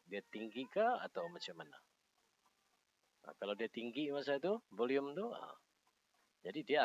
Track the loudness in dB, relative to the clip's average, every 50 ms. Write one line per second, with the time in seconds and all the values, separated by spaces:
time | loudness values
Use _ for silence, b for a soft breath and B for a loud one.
0 | _ -8 -8 -8 -8 -6 -8 -6 -6 -6 -6 -6 -6 -2 2 4 4 4 4 2
1 | -2 -4 -4 -4 -4 -4 -6 -8 -10 -10 -10 -10 -14 -16 -16 -20 -20 _ _ _
2 | _ _ _ _ _ _ _ _ _ _ _ _ _ _ _ _ _ _ _ _
3 | _ _ _ _ -16 -14 -8 -4 0 0 0 0 0 -2 -2 -2 -4 -2 0 0
4 | 0 0 0 0 2 2 2 2 4 2 2 0 -2 -6 0 2 2 4 4 2
5 | 2 0 -4 -4 -4 -4 -4 -6 -8 -10 -12 -16 _ _ _ _ _ _ _ _
6 | _ _ _ _ _ _ _ _ -8 -6 -6 -4 0 2 4 6